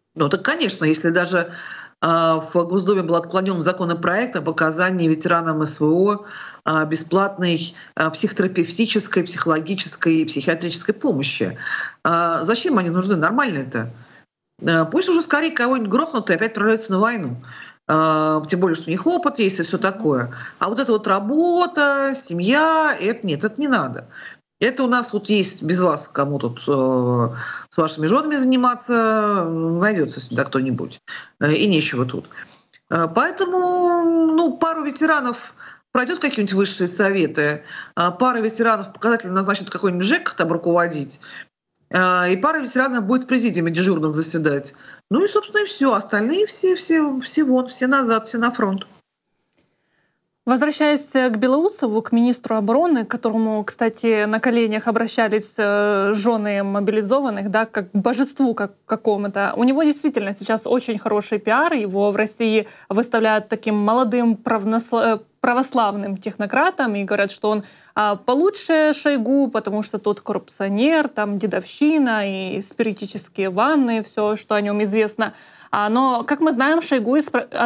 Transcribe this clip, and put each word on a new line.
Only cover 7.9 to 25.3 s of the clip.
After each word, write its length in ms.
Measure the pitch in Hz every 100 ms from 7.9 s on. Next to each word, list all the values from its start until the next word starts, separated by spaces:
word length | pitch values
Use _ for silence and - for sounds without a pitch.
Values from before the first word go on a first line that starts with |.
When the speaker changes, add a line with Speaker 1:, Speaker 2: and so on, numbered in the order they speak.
| -
Speaker 1:
а, 140 | 160
психотерапевтической, 1120 | 160 208 - 190 185 170 - 226 214 - 190
психологической 920 | 165 - 170 156 156 190 156 - 170 160
и 80 | 156
психиатрической 680 | 143 131 165 175 160 -
помощи. 640 | 208 285 147 139 - 98 - - - - -
А 400 | - 170 170 165
зачем 340 | 165 240 359 240
они 120 | 175
нужны? 260 | 175 190 180
Нормально 420 | 160 233 262 151
это. 320 | 131 123 113 - - - _ _ _ -
А, 200 | 165 165
пусть 240 | 165 302 381
уже 140 | 339
скорее 280 | 320 294 320
кого-нибудь 380 | - 240 262 214
грохнут 420 | 208 320 247 190
и 40 |
опять 160 | 165 220
отправляются 420 | 220 208 220 220
на 80 | 190
войну. 360 | 220 233 139 120 - - - - -
А, 560 | 156 160 156 156 156 151
тем 140 | 180
более, 160 | 185 160
что 120 | 160
у 20 |
них 160 | 185 311
опыт 320 | 349 285 -
есть 200 | 190 190
и 40 |
всё 160 | 165 190
такое. 560 | 190 190 160 131 120 - - -
А 100 | 190
вот 100 | 226
эта 140 | 262
вот 140 | 214 208
работа, 1080 | 196 202 302 349 349 359 339 285 277 277
семья, 800 | 269 - 170 185 285 320 320 302 -
это 260 | 196 226 190
нет, 180 | 147
это 160 | 214 214
не 80 | 294
надо. 400 | 233 156 - - - - - _ -
Это 220 | 226 262
у 60 | 254
нас 240 | 247 240
вот 160 | 208
есть 340 | 202